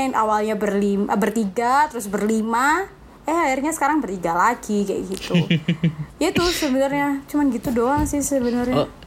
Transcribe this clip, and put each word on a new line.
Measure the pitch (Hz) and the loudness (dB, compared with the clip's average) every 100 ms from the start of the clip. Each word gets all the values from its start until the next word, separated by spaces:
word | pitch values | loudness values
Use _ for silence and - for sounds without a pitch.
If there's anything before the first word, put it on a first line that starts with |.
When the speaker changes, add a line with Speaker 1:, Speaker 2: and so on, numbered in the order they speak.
Speaker 1:
yang | 269 | 0
awalnya | 220 220 214 214 214 | 0 2 0 0 -2
berlim-, | 202 202 202 196 208 | 0 0 0 0 0
eh, | 226 | 0
bertiga, | 208 220 202 208 233 269 302 | 0 0 -2 0 2 4 2
terus | 240 202 | -2 -6
berlima, | 190 208 220 220 233 277 330 392 - - - - | -2 0 0 0 0 2 2 -2 -10 -20 -12 -2
eh, | 330 | 0
akhirnya | 302 262 294 | 2 0 -2
sekarang | 320 277 302 | 0 0 0
bertiga | 214 190 170 | -2 -4 -2
lagi | 170 208 240 - 208 | 2 2 2 -2 -2
kayak | 196 - 185 | 0 -2 -4
gitu. | 190 - 180 | -8 0 0
Speaker 2:
<laughs> | 151 165 - 160 165 156 151 - | 2 0 0 0 0 -2 -10 -2
Speaker 1:
Ya | 320 | 0
itu | 403 349 | 2 0
sebenarnya, | 339 302 262 277 285 285 277 - | 0 0 2 2 0 0 -2 -2
cuman | 294 285 | 0 0
gitu | 226 285 | 0 -2
doang | 240 233 294 302 | 0 2 2 0
sih | 285 | -2
sebenarnya. | 277 277 240 240 247 254 | 0 0 0 0 0 0
Speaker 2:
Oh. | - - | -2 -6